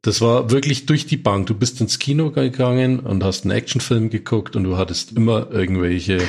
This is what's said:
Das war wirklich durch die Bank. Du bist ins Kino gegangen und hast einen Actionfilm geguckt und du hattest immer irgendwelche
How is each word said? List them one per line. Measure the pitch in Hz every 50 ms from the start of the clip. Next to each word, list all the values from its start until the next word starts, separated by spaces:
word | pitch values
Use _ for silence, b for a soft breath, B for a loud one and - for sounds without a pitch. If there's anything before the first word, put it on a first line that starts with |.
| -
Das | 117 101 -
war | 117 117 117 127 127 110
wirklich | 123 139 139 147 135 - -
durch | - 151 151 -
die | - 151
Bank. | 143 - 107 101 98 95 -
Du | 110
bist | 98 123 120 - -
ins | 117 107 - -
Kino | - 135 139 151 160 151
gegangen | 156 147 131 131 127 - 127 123 123 127 127 127 127 123
und | 131 117 101 95 92
hast | 95 92 - -
einen | 98
Actionfilm | 98 113 - - - 123 - - 123 113 110 110
geguckt | 110 104 - - 117 107 104 - -
und | 110 92
du | 92 90
hattest | 90 95 90 87 - - - 113
immer | 113 113 113 117 110 - -
irgendwelche | - 104 95 90 95 92 90 87 90 90 82 98 95 90 90